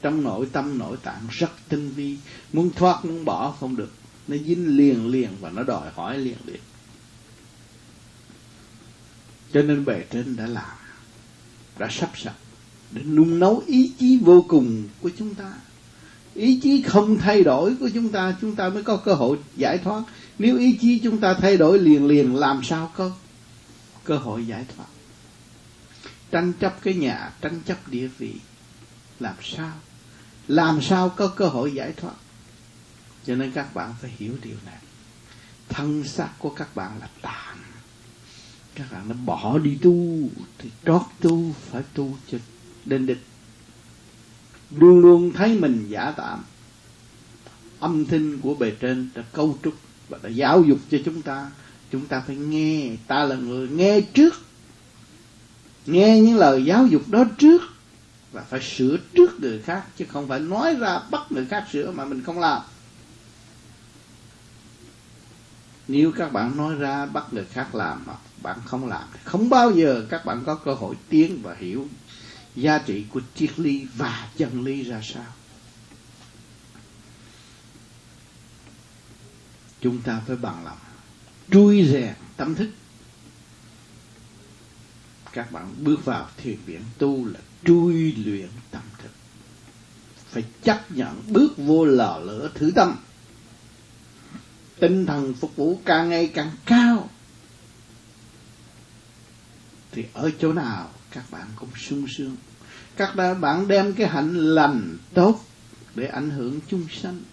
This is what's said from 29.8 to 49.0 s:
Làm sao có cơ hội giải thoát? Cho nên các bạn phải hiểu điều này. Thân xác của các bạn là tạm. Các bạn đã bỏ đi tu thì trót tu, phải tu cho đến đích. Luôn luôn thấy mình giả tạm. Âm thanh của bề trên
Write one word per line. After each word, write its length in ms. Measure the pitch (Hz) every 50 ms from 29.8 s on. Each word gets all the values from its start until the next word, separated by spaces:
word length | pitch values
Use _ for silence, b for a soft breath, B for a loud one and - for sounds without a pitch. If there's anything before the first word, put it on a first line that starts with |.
| - - - - - b b b b b b b - -
Làm 340 | 139 156 165 160 160 151
sao 280 | 131 - 190 185 180 180
có 180 | 180 - 202 190
cơ 200 | 190 - 202 175
hội 260 | 131 123 127 147 139
giải 200 | 135 117 135 156
thoát? 220 | - 175 175 - - - - - - - - - - - - - - - - - - - - - - -
Cho 100 | - 123
nên 160 | 127 135 131
các 220 | - 151 139 - -
bạn 200 | 85 87 110 117 117
phải 100 | - 127 117 -
hiểu 160 | 104 107 123 - 113
điều 140 | 117 117 104 98
này. 140 | 110 - - - - - - - - - - b b b b b b b b - -
Thân 340 | - - 143 147 147 151 143
xác 260 | 131 - - 160 156 - -
của 100 | - 151
các 260 | 139 - - - -
bạn 240 | - 95 95 107 110
là 100 | - - - -
tạm. 360 | - - - - - - - - - - - - - - - - - - - - B B B B B B B B B - -
Các 160 | 147 139 123
bạn 180 | 107 92 98 107
đã 60 | 117 123 127
bỏ 320 | 113 85 - 98 107 123 160
đi 200 | 151 143 139 139
tu 480 | 160 180 175 175 175 170 165 160 147 120 - - - - - -
thì 120 | - 117 113 - -
trót 160 | 165 160 175 - - - -
tu, 340 | - 165 165 170 170 165 147 123 - -
phải 120 | 139 - 123 - -
tu 240 | - 143 135 135 135 - -
cho 60 | - 120 113 - - - - - - - -
đến 200 | - 135 135 131
đích. 120 | 127 123 117 - - - - - - - - - - - - - - - - - - - - - - - - - - - - - -
Luôn 280 | 143 147 165 175 180 175
luôn 320 | 175 175 175 170 175 175 135
thấy 260 | 143 196 220 226 208
mình 280 | 165 143 123 113 104 101
giả 220 | 104 98 113 143 151 -
tạm. 260 | 64 - - - - - - - - - - _ _ - - _ - - - - - - - - - - - - - - - -
Âm 260 | - 160 170 156 151
thanh 340 | 127 165 160 156 151 147 135
của 140 | - 135 147
bề 160 | - 123 110
trên 380 | 104 - 123 123 127 127